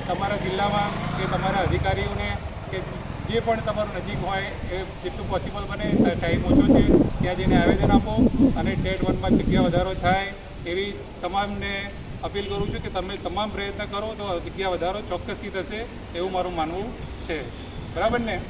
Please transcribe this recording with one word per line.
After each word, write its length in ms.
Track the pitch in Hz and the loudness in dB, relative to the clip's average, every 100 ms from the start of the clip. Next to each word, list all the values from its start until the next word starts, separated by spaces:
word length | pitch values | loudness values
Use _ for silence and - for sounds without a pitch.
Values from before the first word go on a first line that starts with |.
તમારા 320 | - 180 196 208 | -2 -2 0 0
જિલ્લામાં 560 | 190 190 202 208 202 - - | 0 0 2 2 0 -2 -4
કે 140 | - 190 | -2 0
તમારા 340 | 185 185 196 | 0 2 2
અધિકારીઓને 680 | 170 185 190 196 196 202 202 202 - - - | 2 2 2 0 0 -2 -2 -4 -6 -10 -6
કે 140 | 190 175 - - - | -6 -6 -8 -8 -8
જે 160 | - 220 | -2 0
પણ 200 | 226 226 | 2 0
તમારું 360 | 220 208 208 190 | 0 -2 -2 -4
નજીક 260 | 175 202 | -4 -2
હોય 200 | 175 196 196 226 - | -2 -2 -4 -6 -4
એ 160 | 180 190 - | -4 -6 -6
જેટલું 340 | 180 220 190 | -6 -6 -2
પોસિબલ 360 | 190 - 202 196 | -2 -2 -6 -6
બને, 220 | 202 208 | -4 0
ટ-, 240 | 196 - 170 | 4 4 4
ટાઈમ 300 | 170 170 - | 0 0 6
ઓછો 220 | 269 - | 6 8
છે 160 | 269 - - - | 6 8 6 6
ત્યાં 220 | - 175 180 | 2 0 0
જઈને 200 | 185 175 | 4 6
આવેદન 360 | 170 - - | 6 4 6
આપો 220 | 208 214 220 262 - - - | 6 4 4 4 6 4 4
અને 200 | - - | 0 0
ટેટ 260 | 165 190 | 0 0
વનમાં 300 | 185 - 190 | 0 0 4
જગ્યા 300 | 220 - 190 | 4 4 4
વધારો 320 | 180 175 180 | 4 4 2
થાય 400 | 185 175 190 196 190 - - 147 | 0 2 2 0 -8 -12 -10 -4
એવી 260 | 180 202 190 - - | -2 -2 -6 -10 -8
તમામને 540 | 180 196 208 196 196 196 202 196 - - | -4 -2 -2 -2 -4 -4 -6 -10 -10 -8
અપીલ 220 | 165 202 202 | -6 -6 -4
કરું 240 | 202 202 | -2 -2
છું 120 | 226 | -4
કે 80 | - | -4
તમે 280 | 185 180 196 | -6 -6 -6
તમામ 320 | 180 180 214 | -6 -4 -4
પ્રયત્ન 360 | 185 202 196 208 | -4 -6 -6 -6
કરો 280 | 202 214 | -4 -6
તો 260 | 214 202 175 | -6 -4 -4
જગ્યા 300 | 175 160 190 | -4 -4 -2
વધારો 320 | 175 170 196 | 0 -2 -4
ચોક્કસથી 480 | 208 180 196 196 208 | -6 -6 -6 -8 -6
થશે 300 | 190 165 208 233 - - | -6 -6 -6 -8 -10 -10
એવું 180 | 170 185 | -6 -4
મારું 240 | 185 180 175 | -2 -2 -2
માનવું 320 | 160 175 226 - - - | -4 -2 -6 -8 -10 -10
છે. 180 | - 160 120 - - - - | -6 -6 -6 -10 -10 -10 -8
બરાબર 300 | - 208 240 | 0 0 2
ને? 180 | 233 180 - | -2 -4 -6